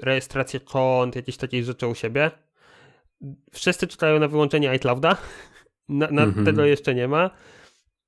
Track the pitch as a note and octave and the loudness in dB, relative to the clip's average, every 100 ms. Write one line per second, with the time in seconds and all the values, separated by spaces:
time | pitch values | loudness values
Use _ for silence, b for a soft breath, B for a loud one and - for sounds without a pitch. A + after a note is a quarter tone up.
0 | C3+ C3 B2+ C3+ B2+ C3 - C3+ C3 B2+ | -2 -2 -2 -6 -4 -6 -6 -2 2 2
1 | B2 B2 B2 - B2+ B2 A#2+ A#2+ A#2+ A#2 | 0 -4 -10 -8 -6 -4 -4 -4 -6 -4
2 | A2+ B2+ D#3 - _ _ b b b b | -4 0 -2 -4 _ _ b b b b
3 | b _ C#3 C#3 _ - F#3 F3 F3 - | b _ -18 -18 _ -6 -2 -2 -4 -2
4 | D#3+ D#3 D3+ D3+ D3 D#3 C#3+ B2+ B2 B2 | 2 4 2 2 2 2 0 0 0 2
5 | D#3+ G3 - - - - _ _ - C#3+ | 2 0 -4 -20 -20 -20 _ _ -6 -2
6 | D#3 D3 D3+ G2+ G#2+ D3+ D3 C#3+ - B2+ | 0 2 2 2 2 4 4 2 0 -2
7 | B2 D3+ F#3 - B B B B B _ | 0 0 0 -2 B B B B B _